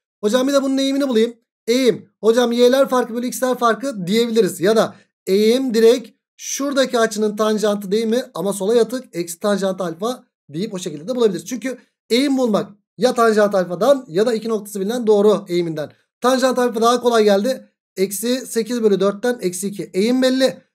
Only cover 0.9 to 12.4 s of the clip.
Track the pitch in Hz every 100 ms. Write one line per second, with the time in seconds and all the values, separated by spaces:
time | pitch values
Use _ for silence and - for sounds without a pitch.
0.9 | 277 277 220 233 - _ _ - 247 254
1.9 | 170 - - 208 233 247 240 247 269 269
2.9 | 254 233 233 247 240 254 247 240 214 269
3.9 | 214 170 226 240 220 180 - 180 220 175
4.9 | - _ _ - 190 214 247 269 220 226
5.9 | 254 - _ _ - - - 285 277 254
6.9 | 240 226 208 214 208 214 214 208 208 202
7.9 | 214 226 240 254 160 190 202 196 240 220
8.9 | 254 - 170 175 - 208 196 190 190 180
9.9 | 160 220 254 _ _ - 147 220 190 180
10.9 | 147 175 247 226 196 - 247 247 247 _
11.9 | _ - 233 285 262